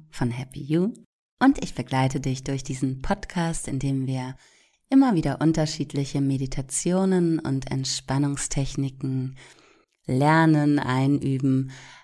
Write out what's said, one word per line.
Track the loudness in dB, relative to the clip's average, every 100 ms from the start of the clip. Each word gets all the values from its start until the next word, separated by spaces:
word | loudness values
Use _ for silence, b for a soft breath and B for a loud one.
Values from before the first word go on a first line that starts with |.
| -18
von | -4 -4
Happy | -4 -10 -12
You | -2 0 0 -4 _ _ _ _
und | 2 2
ich | -4
begleite | -8 -4 0 0 0
dich | -4 -4
durch | -4 -6
diesen | -6 -4 -4 -4
Podcast, | -2 -4 -4 -4 -4 -4 -6
in | -4
dem | -2 -2 -2
wir | -4 -6 -12 b b b b _
immer | 4 6 4
wieder | 2 2
unterschiedliche | 2 2 0 -2 -4 -4 -2 -2
Meditationen | 0 0 -2 -4 -4 -4 0 2 2 2 2 0
und | -2 -4 -2
Entspannungstechniken | -4 -4 -6 -2 0 0 -2 -4 -2 -2 -2 -6 -4 -4 -4 -4 -10 B B B B B _ -2
lernen, | 2 4 6 6 6 4 2
einüben, | 0 0 2 2 0 0 2 0 -2 B B B